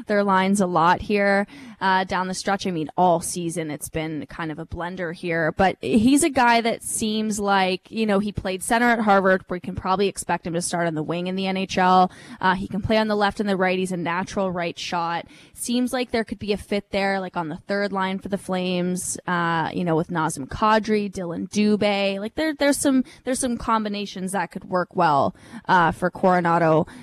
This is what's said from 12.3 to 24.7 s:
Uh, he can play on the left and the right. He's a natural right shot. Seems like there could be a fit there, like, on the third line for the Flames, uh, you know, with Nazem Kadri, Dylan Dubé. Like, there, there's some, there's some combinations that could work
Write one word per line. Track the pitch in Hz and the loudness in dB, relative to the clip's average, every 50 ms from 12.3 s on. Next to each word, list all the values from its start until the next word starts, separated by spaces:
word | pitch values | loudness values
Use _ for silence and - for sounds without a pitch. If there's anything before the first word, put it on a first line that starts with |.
| 247 - | -8 -2
Uh, | - 185 185 | 0 0 0
he | 190 196 | 0 -2
can | - - 190 202 | -6 -6 -4 -2
play | - 226 | 0 2
on | 214 214 214 | 2 2 2
the | 208 | 0
left | 208 208 202 202 - | 0 0 0 0 -2
and | 208 202 | -2 -2
the | 196 | 0
right. | 185 190 185 185 185 | 0 0 0 0 0
He's | 185 185 185 | -2 -2 -4
a | |
natural | 175 170 170 170 180 196 - - 214 196 190 | -4 -4 -4 -4 -4 -4 -6 -4 -4 -4 -2
right | 175 180 170 175 - - | -2 -4 -4 -6 -6 -8
shot. | - - 185 175 170 165 170 165 - - - - - - _ | -8 -6 -4 -4 -2 -2 -4 -6 -8 -10 -16 -20 -20 -20 _
Seems | - - - 240 247 254 240 262 | -10 -6 -4 -2 -2 -2 -2 -2
like | 254 247 - | -4 -4 -2
there | - 233 214 | -2 -4 -4
could | - 226 - | -4 -8 -8
be | 226 196 208 | -4 -4 -4
a | |
fit | 190 - - 208 202 202 _ | -4 -4 -4 -4 -6 -4 _
there, | - 196 196 196 196 196 | -4 -2 -2 0 -2 -2
like, | 185 180 - | -4 -6 -6
on | 175 170 151 | -6 -6 -6
the | 156 | -8
third | 185 - - 202 202 208 202 190 | -10 -8 -6 -4 -2 -2 -2 -2
line | 190 190 190 190 190 | -2 -2 -2 -4 -4
for | - 190 | -6 -6
the | 202 190 | -6 -6
Flames, | - - 185 185 180 180 185 180 180 180 180 180 - - - - - - | -4 -4 -4 -4 -2 -2 -2 -2 -2 -2 -2 -4 -4 -6 -8 -8 -6 -4
uh, | 180 170 170 170 170 160 160 - - | -2 0 0 0 0 0 -2 -2 -4
you | 185 180 | -2 0
know, | 175 160 | 0 2
with | 156 175 - | 0 0 0
Nazem | 175 165 156 160 - - 131 - | -2 -2 -2 -2 -4 -6 -8 -10
Kadri, | - - 226 214 214 220 202 220 214 208 208 202 | -6 -2 2 2 4 2 2 2 0 -2 -2 -4
Dylan | 185 196 180 170 170 185 196 185 | -6 -8 -8 -8 -6 -8 -8 -4
Dubé. | - 208 208 208 214 196 208 208 202 196 202 196 196 196 | 0 2 2 4 4 2 2 2 0 0 0 0 -2 -4
Like, | 202 220 - | -6 -8 -6
there, | - 311 320 294 | -4 -2 -2 -2
there's | - 285 285 277 - | 0 2 2 2 2
some, | - 294 269 262 254 - - - - | 2 2 2 2 0 -2 -6 -10 -6
there's | 247 262 247 | -4 -2 -2
some | - 254 240 | -2 -4 -4
combinations | 226 - - 226 220 214 214 202 208 202 196 - 190 180 185 190 | -4 -2 -2 0 0 0 -2 -4 -6 -6 -8 -8 -8 -6 -4 -4
that | 196 170 - | -4 -4 -6
could | - 185 - | -8 -12 -8
work | - | -4